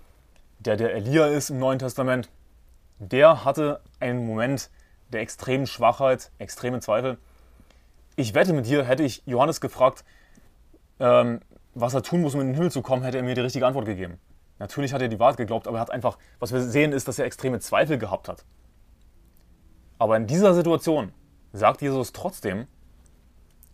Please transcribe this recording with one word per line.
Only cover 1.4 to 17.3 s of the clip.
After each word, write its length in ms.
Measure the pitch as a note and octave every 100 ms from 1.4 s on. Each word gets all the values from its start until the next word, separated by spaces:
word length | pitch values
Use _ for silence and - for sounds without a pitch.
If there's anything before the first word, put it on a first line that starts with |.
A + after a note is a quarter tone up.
| -
im 80 | C3+
Neuen 200 | C3 C3
Testament, 520 | C3 B2+ C3 B2+ A2+ - _ _ - - _ -
der 460 | G2 B2+ D3+ C#3+
hatte 360 | C#3 C#3 D3 D3 - _
einen 280 | B2+ B2 A#2
Moment 440 | A2 A#2+ C3+ - - - _ _
der 80 | A2+
extremen 460 | A2+ - - C3 C3+
Schwachheit, 640 | - A#2 A#2+ C3+ B2+ - -
extreme 400 | G#2 - B2 B2
Zweifel. 380 | - A2 C3 B2 _ _ _ - - _ _ _ _
Ich 200 | - A#2+
wette 180 | G2+ F#3+
mit 140 | D#3 A2+
dir, 180 | C#3+
hätte 180 | B2 C3
ich 200 | D3 - -
Johannes 340 | A#2+ D3 D#3
gefragt, 440 | C3 - C3 C3+ - - _ - _ _ _ _ _ -
ähm, 400 | B2+ B2 A#2+ A#2 - - _
was 200 | - A#2
er 80 | C3
tun 180 | - F3
muss, 140 | D#3
um 80 | C#3
in 60 | C3+
den 60 |
Himmel 160 | C3+ F3
zu 120 | C#3
kommen, 200 | - C3
hätte 140 | C3 C3
er 80 |
mir 100 | B2+
die 60 | B2+
richtige 260 | B2 A2+ B2+
Antwort 200 | C3+ G#2+
gegeben. 340 | F#2+ F2+ E2+ _ - _ -
Natürlich 340 | G#2 - C#3
hat 100 | C3
er 60 | B2+
die 100 | G#2+
Wahrheit 200 | A#2+ -
geglaubt, 280 | A2 A2+ -
aber 120 | A2+
er 20 |
hat 100 | A2+
einfach, 260 | - A#2 - _ -
was 140 | G#2+
wir 80 | B2+
sehen, 300 | B2 B2+ D3+
ist, 160 | C#3 C3
dass 100 | B2+
er 60 |
extreme 340 | C#3